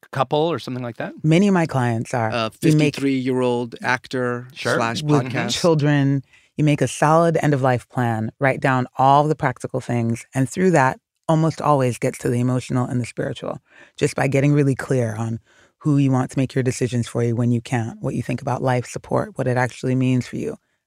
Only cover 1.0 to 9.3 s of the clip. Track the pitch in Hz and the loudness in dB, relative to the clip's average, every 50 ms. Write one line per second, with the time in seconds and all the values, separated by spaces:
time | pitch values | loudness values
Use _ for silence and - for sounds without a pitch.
1 | 139 185 320 311 - 156 160 170 202 202 196 180 165 156 - 135 123 120 117 113 | -10 -12 -8 -4 0 2 4 4 4 4 2 2 0 0 0 0 0 0 0 -2
2 | - - - 123 113 110 117 120 113 110 - - - 165 156 151 151 147 143 - | -4 -4 -4 -2 -2 -2 -2 -2 -4 -4 -4 -2 0 2 2 4 2 0 0 -2
3 | 139 139 135 131 127 131 127 127 127 123 123 120 123 117 117 - 107 117 123 127 | -2 -2 -2 -2 -2 -2 0 0 0 0 0 -2 -4 -6 -8 -6 -4 -2 -2 -2
4 | - - - 127 123 123 123 120 123 127 - - - 120 123 123 120 113 117 117 | -4 -6 -6 -4 -4 -4 -4 -6 -8 -12 -12 -6 -4 -2 0 0 0 -2 -2 -4
5 | 151 147 147 143 127 131 120 123 117 120 120 - - 175 165 156 139 151 147 143 | 0 2 2 2 2 0 -4 -4 -4 -4 -2 0 2 2 2 4 2 2 2 2
6 | 139 139 139 139 - _ _ _ _ _ _ - 151 151 147 - 139 123 - - | 2 2 0 0 -2 _ _ _ _ _ _ 0 2 2 2 2 0 -2 -2 0
7 | 160 147 156 165 170 170 160 160 - 151 147 131 131 131 123 120 - _ - 127 | 2 4 4 4 4 4 2 2 2 2 2 2 2 2 2 0 -2 _ -4 -2
8 | 123 117 113 110 110 113 - - 143 135 127 143 143 143 131 127 123 - - - | -2 0 0 -2 -4 -6 -4 -2 0 0 0 0 0 0 0 0 -2 -2 -2 2
9 | 135 135 139 147 151 151 | 4 4 6 6 4 4